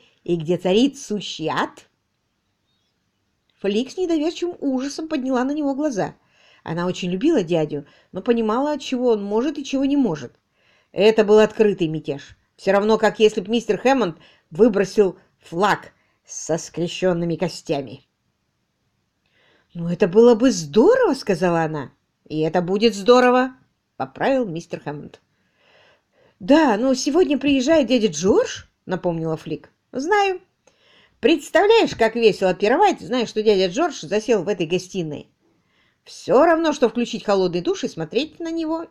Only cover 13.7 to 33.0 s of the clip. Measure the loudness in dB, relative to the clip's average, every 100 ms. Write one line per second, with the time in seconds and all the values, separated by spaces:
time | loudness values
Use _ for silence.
13.7 | 0 2 2 0 -4 -16 _ _ 2 4
14.7 | 4 0 2 0 -2 _ _ -10 -2 0
15.7 | 0 -6 _ _ _ _ -12 -6 -6 -6
16.7 | -8 -8 -2 -2 0 -2 -4 -4 -6 -6
17.7 | -6 -8 -14 _ _ _ _ _ _ _
18.7 | _ _ _ _ _ _ _ _ _ _
19.7 | -10 -6 -2 2 6 6 6 4 0 0
20.7 | 2 4 4 2 0 -2 -2 0 0 -2
21.7 | -4 -10 _ _ _ -10 -4 -2 0 0
22.7 | 2 0 2 4 4 6 4 0 -6 _
23.7 | _ _ -12 -10 -4 -2 0 -2 -8 -10
24.7 | -12 -10 -12 -14 -20 _ _ _ _ _
25.7 | _ _ _ _ _ _ _ 2 4 4
26.7 | 2 0 0 0 2 2 0 0 0 2
27.7 | 2 4 2 0 0 2 2 0 -6 -18
28.7 | _ -8 -4 -4 -4 -4 -6 -8 -12 -12
29.7 | _ _ -8 -2 0 0 -4 _ _ _
30.7 | _ _ _ _ _ 0 0 0 2 4
31.7 | 4 2 0 -2 2 2 4 0 0 2
32.7 | 4 2 0